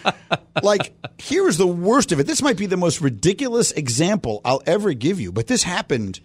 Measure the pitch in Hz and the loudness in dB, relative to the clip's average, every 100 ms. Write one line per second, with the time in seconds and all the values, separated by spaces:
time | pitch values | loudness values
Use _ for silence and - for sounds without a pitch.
0 | - - - 170 - - 196 208 - - | -4 -4 -4 -6 -4 -2 2 2 -2 -8
1 | - - - 320 381 160 185 175 180 262 | -18 -16 -4 0 2 2 2 2 2 4
2 | - 151 143 320 277 190 202 180 175 - | 4 2 0 0 0 0 -2 0 0 0
3 | 143 110 160 202 269 233 - - 139 117 | -2 0 0 0 0 0 0 -2 -4 0
4 | 175 214 123 104 123 135 - 180 208 135 | 0 0 -2 -4 0 0 2 0 0 -2
5 | 127 190 98 92 113 247 170 180 - 135 | -2 -2 -4 -4 -2 0 0 -4 -2 -2
6 | 104 92 | -4 -8